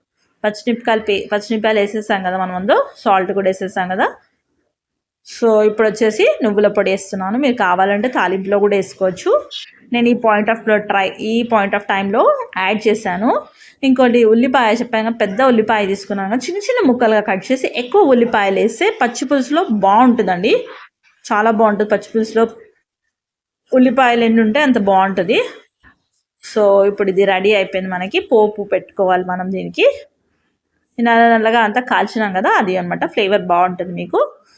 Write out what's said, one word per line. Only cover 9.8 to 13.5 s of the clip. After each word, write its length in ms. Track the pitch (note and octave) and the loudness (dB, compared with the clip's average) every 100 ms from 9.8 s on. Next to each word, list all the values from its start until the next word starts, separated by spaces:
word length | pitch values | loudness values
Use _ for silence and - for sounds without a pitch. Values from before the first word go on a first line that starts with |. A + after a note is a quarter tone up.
| _ | _
నేను 160 | A#3+ A#3+ | 0 0
ఈ 40 | |
point 360 | A#3+ A3+ G#3 G#3 | 2 2 2 0
of 80 | A3+ A3 | -2 0
లో 80 | G#3 G#3 | -2 0
try, 160 | G3 F#3+ - | -2 -2 -4
ఈ 300 | G#3+ A3+ A#3 | -4 -2 0
point 220 | A3 G3 G3+ | 0 0 -2
of 80 | G3+ | -2
టైంలో 320 | G3 G3 A3 A#4+ C#5+ A#4 F#3 | -4 -2 2 2 0 -4 -4
యాడ్ 300 | F#3+ G#3+ G#3+ | -2 -2 0
చేశాను. 600 | G#3+ G3 F3+ A#3 B4+ - | -2 -4 -4 -2 -2 -6